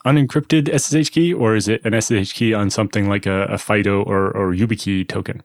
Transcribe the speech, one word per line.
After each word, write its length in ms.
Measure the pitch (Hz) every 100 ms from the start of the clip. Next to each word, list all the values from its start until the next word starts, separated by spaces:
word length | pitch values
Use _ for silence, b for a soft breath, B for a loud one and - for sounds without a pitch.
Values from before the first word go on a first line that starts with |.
| 127
unencrypted 640 | 147 127 151 - 160 147
S 240 | 147 -
S 20 |
H 180 | 151 151
key, 200 | 160 170
or 220 | 180 113
is 140 | 110 101
it 160 | 110
an 80 | 113
S 180 | 110 -
S 80 | 107
H 160 | 95
key 200 | - 117
on 160 | 107 101
something 380 | - 107 107 101
like 180 | 101 98
a, 160 | 95
a 140 | 98 101
fido 440 | - 107 101 101
or, 320 | 101 98 98 98
or 160 | 95
YubiKey 540 | 90 110 107 98 95 92
token? 360 | 98 - -